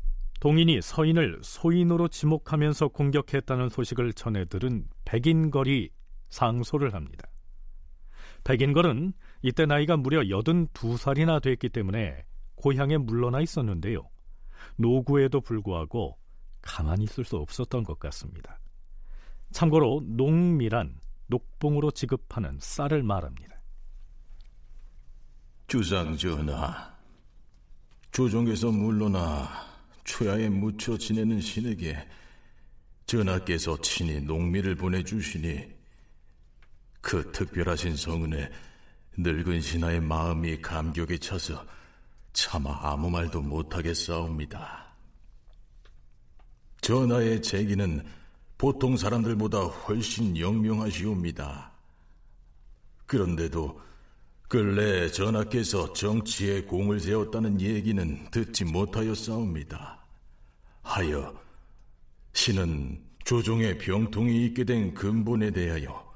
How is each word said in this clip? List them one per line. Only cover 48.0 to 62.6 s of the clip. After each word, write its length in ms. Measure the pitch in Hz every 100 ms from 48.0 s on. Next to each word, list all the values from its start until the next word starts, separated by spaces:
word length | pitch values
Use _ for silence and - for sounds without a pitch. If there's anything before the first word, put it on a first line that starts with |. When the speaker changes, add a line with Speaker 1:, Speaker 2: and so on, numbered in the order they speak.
| - - - - - -
Speaker 2:
보통 400 | 135 135 131 123
사람들보다 600 | 104 117 110 107 107 101
훨씬 800 | 87 - - 107 107 - 110 82
영명하시옵니다. 1300 | 87 110 107 107 107 90 101 95 85 82 71 69 - - - - - - - - - - - - - -
그런데도 800 | - 127 90 82 82 80 73 - - - - - - - -
근래 600 | 120 104 101 104 92 85
전하께서 840 | - 101 110 107 120 110 98 80
정치에 680 | - 101 110 107 - 98 98
공을 380 | 95 92 101 104
세웠다는 600 | 85 107 101 113 110 101
얘기는 680 | 98 107 101 98 82 69 -
듣지 340 | 113 110 -
못하였사옵니다. 1400 | 87 85 101 110 110 104 - 113 107 80 71 - - - - - - - - - - -
하여 520 | - 104 82 73 69 - - - - - - - - - -
신은 720 | - - 95